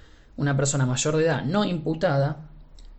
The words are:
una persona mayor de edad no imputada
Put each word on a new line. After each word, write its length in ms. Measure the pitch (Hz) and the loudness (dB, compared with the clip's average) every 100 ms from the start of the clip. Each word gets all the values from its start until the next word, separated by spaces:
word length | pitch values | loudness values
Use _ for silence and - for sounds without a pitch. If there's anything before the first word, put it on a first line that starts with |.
| - - - - | -20 -20 -16 -2
una 180 | 143 139 | 0 2
persona 300 | 139 143 127 | 2 2 0
mayor 320 | 123 151 156 | 0 0 2
de 80 | 160 | 2
edad 180 | 135 | 2
no 220 | 104 196 202 | 0 0 2
imputada 840 | 175 156 160 185 139 143 160 - - - - - | 0 -2 0 2 2 2 -2 -10 -18 -20 -20 -20